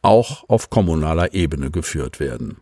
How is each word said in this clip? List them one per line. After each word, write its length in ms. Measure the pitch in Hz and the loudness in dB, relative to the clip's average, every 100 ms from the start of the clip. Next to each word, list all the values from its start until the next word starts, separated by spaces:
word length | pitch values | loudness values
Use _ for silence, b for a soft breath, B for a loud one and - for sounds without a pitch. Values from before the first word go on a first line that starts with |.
auch 460 | 101 110 120 143 - | 6 4 4 -6 0
auf 220 | 113 - | 0 2
kommunaler 640 | - 90 80 78 80 90 | 0 2 2 0 0 0
Ebene 380 | 92 82 73 67 | 0 -2 -2 -6
geführt 480 | 82 - 78 65 - | -6 -6 -6 -8 -6
werden. 380 | 69 64 - - | -8 -6 -10 -12